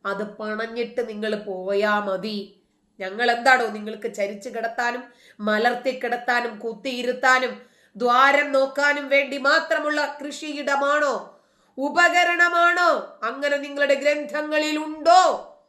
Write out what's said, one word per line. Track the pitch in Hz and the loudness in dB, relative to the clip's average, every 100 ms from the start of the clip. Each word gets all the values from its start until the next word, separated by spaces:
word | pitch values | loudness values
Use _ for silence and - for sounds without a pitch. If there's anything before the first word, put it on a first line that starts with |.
| 202 | -6
അത് | 196 | -6
പണഞ്ഞിട്ട് | 208 - 214 214 226 233 226 - 226 | -8 -8 -8 -6 -6 -6 -6 -6 -6
നിങ്ങൾ | 208 214 | -6 -6
പോയാ | 208 202 185 185 202 208 208 | -6 -6 -8 -2 0 2 0
മതി, | 202 190 214 208 202 _ _ _ _ _ | -2 -4 -4 -8 -10 _ _ _ _ _
ഞങ്ങൾ | 185 208 240 | -10 -2 0
എന്താണോ | 233 247 254 226 | 2 4 4 2
നിങ്ങൾക്ക് | 214 208 220 226 | -4 -10 -8 -10
ചരിച്ചു | - 202 208 254 | -4 -6 -6 -10
കിടത്താനും | 226 226 - 240 247 254 _ _ - | -6 -6 -2 -4 -4 -12 _ _ -6
മലർത്തി | 214 214 240 240 269 | -2 2 2 0 -4
കിടത്താനും | - 240 240 - 240 233 214 | -2 -4 -4 0 0 -2 -6
കുത്തിയിരുത്താനും | 233 220 269 247 240 247 262 254 247 202 - _ _ 196 | -10 -6 -6 -4 -4 2 4 4 2 -6 -18 _ _ -4
ദ്വാരം | 240 247 269 277 285 | 2 6 6 4 2
നോക്കാനും | 269 269 277 285 285 269 | 2 0 2 0 0 2
വേണ്ടി | 277 262 277 | 0 2 -2
മാത്രമുള്ള | 277 311 - 320 302 294 285 - 285 | 2 2 2 -2 0 -2 -2 -6 -12
കൃഷിയിടമാണോ, | - 311 285 285 277 277 294 285 214 - - _ _ _ - | -10 -10 -6 -2 0 0 2 0 -2 -8 -20 _ _ _ -6
ഉപകരണമാണോ | 277 320 349 349 349 349 349 339 349 349 349 269 - - | -2 4 4 4 2 4 2 4 2 4 2 2 -4 -8
അങ്ങനെ | 220 269 285 285 | -8 -4 -2 -2
നിങ്ങളുടെ | 285 285 277 | -4 -2 2
ഗ്രന്ഥങ്ങളിൽ | 277 285 294 285 302 302 302 311 311 | 2 2 0 -4 -6 -2 0 0 -2
ഉണ്ടോ? | 311 311 320 359 339 - - - | -6 0 6 6 6 0 -8 -20